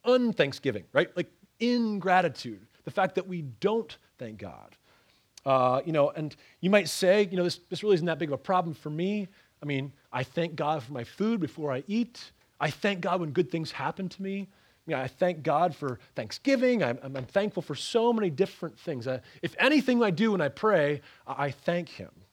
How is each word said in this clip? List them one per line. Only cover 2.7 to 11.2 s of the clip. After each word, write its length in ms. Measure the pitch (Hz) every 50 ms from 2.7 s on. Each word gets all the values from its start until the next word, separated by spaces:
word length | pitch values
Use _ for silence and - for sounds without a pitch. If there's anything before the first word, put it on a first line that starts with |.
| _ _ _
the 60 | 156
fact 240 | - 208 190 185 -
that 140 | 190 180 190
we 140 | 185 170
don't 540 | 156 131 113 _ - 208 220 226 220 226 - _ _ _ _ _
thank 200 | 123 110 110 98
God. 380 | 104 92 69 55 52 - - _ _ _ _ _ _ _ _ _ _ _ _ - _
Uh, 340 | 139 135 131 127 127 127 135 -
you 60 | 175
know, 180 | 160 151 143 147
and 240 | - 165 156 147 - _ - _ _ _
you 100 | - 185
might 180 | 202 208 185 156
say, 400 | - - 190 180 190 208 208 180
you 60 | 190
know, 80 | 180 180
"This, 160 | 175 - - _ _
this 140 | 185 - -
really 100 | 214 196
isn't 120 | 165 160
that 120 | 175 160 143
big 120 | 170 151
of 20 |
a 60 | 139 -
problem 360 | - - 190 190 170 170 147
for 160 | - - 151
me. 380 | 151 156 175 196 208 214 196 175 _ _ _ _ _ _
I 40 | 143
mean, 260 | 147 143 135 135 143 - _ _ _
I 120 | - 123 131
thank 320 | - - 170 170 170 156
God 260 | 139 156 147 156 151
for 100 | 110 120
my 120 | 147 123 117
food 360 | - - -